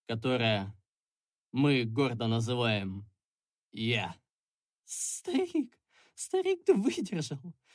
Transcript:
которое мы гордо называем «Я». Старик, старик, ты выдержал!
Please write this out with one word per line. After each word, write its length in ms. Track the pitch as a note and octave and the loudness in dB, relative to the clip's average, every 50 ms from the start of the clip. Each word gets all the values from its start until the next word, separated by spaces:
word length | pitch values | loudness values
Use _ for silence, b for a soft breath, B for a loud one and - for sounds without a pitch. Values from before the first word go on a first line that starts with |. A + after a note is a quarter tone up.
| _ | _
которое 680 | - A#2 A2+ A2+ C3 B2+ A#2+ A#2 A2+ G#2+ G2+ G2 G2+ - - _ _ _ _ _ _ _ _ _ _ _ _ _ _ - | -8 -6 -4 0 0 0 2 2 2 2 0 -2 -6 -10 -16 _ _ _ _ _ _ _ _ _ _ _ _ _ _ 0
мы 320 | B2+ C#3+ D3 C#3 B2+ A#2+ | 2 4 4 4 4 2
гордо 420 | A#2 A2 C#3 C#3 B2+ A#2+ A2+ A#2 | 0 0 0 0 0 0 -2 0
называем 840 | A2+ A2+ A#2 A2+ A#2+ B2 A#2+ A#2+ A2+ A2 G2+ F#2+ F#2+ F#2+ G2 G#2 - _ _ _ _ _ _ _ _ _ _ _ _ - | 0 0 0 0 0 0 0 2 2 2 0 0 -4 -6 -8 -10 -14 _ _ _ _ _ _ _ _ _ _ _ _ -10
«Я». 440 | G#2 A2+ A#2 A#2+ G#2+ F#2+ F2 E2+ - _ _ _ _ _ _ _ _ _ _ _ _ _ | -4 -2 0 0 0 -2 -4 -8 -12 _ _ _ _ _ _ _ _ _ _ _ _ _
Старик, 920 | - - - - - - - - F#4 E4+ C4+ F#4 F4 - D#4+ B3+ - - _ _ b b b b b b | -12 -10 -8 -6 -6 -8 -8 -6 -2 -2 0 0 0 0 -2 -4 -4 -6 _ _ b b b b b b
старик, 500 | b - - - F#4+ F4+ F#4 F#4+ F4+ - | b -8 -2 -2 0 0 0 0 2 4
ты 100 | - F4+ | 4 4
выдержал! 800 | G3+ G3+ C4+ - F4+ - - G#3 E3 D3 - C#3+ C#3+ - F3 - _ b b b | 4 4 0 0 -2 -4 -4 -4 -4 -4 -4 -6 -10 -10 -14 -18 _ b b b